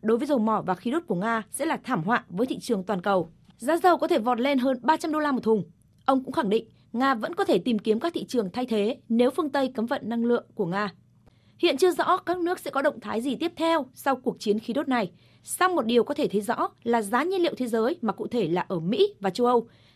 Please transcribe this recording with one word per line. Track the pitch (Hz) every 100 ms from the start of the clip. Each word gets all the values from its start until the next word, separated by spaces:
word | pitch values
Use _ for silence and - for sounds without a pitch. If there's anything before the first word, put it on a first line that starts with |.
đối | 214 226
với | 285
dầu | 269
mỏ | 220 208 160
và |
khí | 180 233
đốt | 320 330
của |
Nga | 175 220 226 -
sẽ | - 311
là | 254
thảm | - 202
họa | 170 240 -
với | 175 262
thị | 180
trường | - 202
toàn | 180 185
cầu. | 202 190 185 - _ -
Giá | 240 330
dầu | 370 330
có | 330
thể | 311
vọt | 226 233
lên | 269 269
hơn | 262 247
ba | 254 320
trăm | 330
đô | 302
la | 294
một | 247
thùng. | 220 220 - _ _ _
Ông | - 269
cũng | 262
khẳng | 330 214
định | 226 - _ _
Nga | 226 269
vẫn | 240 330
có | 349
thể | 381 202
tìm | 247 214
kiếm | 220 220
các | 339
thị | -
trường | - 247 185
thay | 240 254
thế | 220 208 277 -
nếu | 226 247
phương | 262 302
Tây | 285 262
cấm | 240 233
vận | 285 202
năng | 233
lượng | 233 240 -
của | - 175
Nga. | 196 208 - _ _ _ _ _ -
Hiện | 339 269
chưa | 359
rõ | 339 320 359
các | - 359
nước | 339 359
sẽ | -
có | 277
động | 285 226
thái | 208 220
gì | 277
tiếp | 214 339 -
theo | 330 320 262
sau | - 277 262
cuộc | 226 175
chiến | 214 214
khí | -
đốt | 233 294
này. | 240 185 - _ _
Song | - - 370
một | 330 226
điều | 240
có | 220
thể | 294 226
thấy | 202
rõ | 202 233 370 -
là | 233 233
giá | 196 247
nhiên | 339 392
liệu | 339 240
thế | 247
giới, | 226 233 359
mà | 220
cụ | - 208
thể | 240 160
là | 175 -
ở | 180
Mỹ | 165 269 415 -
và | 196
châu | 185 240
Âu, | 247 233 - _